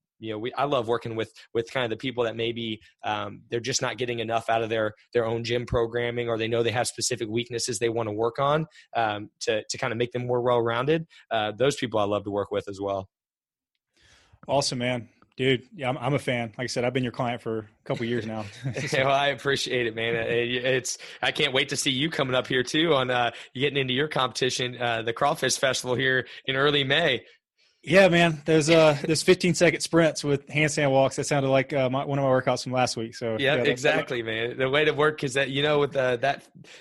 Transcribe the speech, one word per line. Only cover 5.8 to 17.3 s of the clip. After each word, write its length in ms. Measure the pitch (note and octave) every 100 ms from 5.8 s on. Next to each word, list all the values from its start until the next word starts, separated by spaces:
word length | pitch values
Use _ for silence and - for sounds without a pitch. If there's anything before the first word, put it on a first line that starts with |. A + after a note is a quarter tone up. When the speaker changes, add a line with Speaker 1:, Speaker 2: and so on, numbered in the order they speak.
| A#2 A#2+ A#2+ A#2+ A#2
Speaker 1:
or 100 | A2
they 100 | A2
know 140 | A#2
they 80 | A#2
have 140 | A#2+ A#2
specific 420 | - - A#2+ A2+
weaknesses 500 | A#2 A#2 A#2+ - A#2
they 80 | A#2
wanna 240 | A2+ A2
work 260 | G#2 A#2 A#2
on, 280 | C#3 D3+ D#3+ - - A#2
um, 340 | A2 G#2 G#2+ -
to, 240 | - A2 -
to 100 | -
kinda 180 | C3 A2+
make 160 | B2
them 140 | B2 B2
more 140 | B2
well-rounded. 640 | B2 A#2+ A#2 A#2 C#3 E3 D#3+ - -
Uh, 180 | A2+ G#2+
those 220 | G2+ C3+
people 240 | C#3+ B2 G#2+
I 60 |
love 180 | G2+ G#2
to 60 | G2+
work 220 | G2+ G2
with 160 | G2+ G2+
as 120 | G2
well. 280 | G2 G2 F#2+ _ _ _ _ _ _ _ _ _ _ _ _ _ -
Speaker 2:
Awesome, 320 | C3 - B2+
man. 300 | B2 B2 A2+ _ _ -
Dude, 320 | C3 B2+ -
yeah, 160 | F#3+ B2+
I'm, 80 | D#3
I'm 160 | A#2+
a 40 | C#3+
fan. 300 | - B2 A#2 A#2
Like 60 |
I 20 | B2
said, 180 | C3
I've 80 | B2
been 120 | B2+
your 80 | B2
client 280 | - B2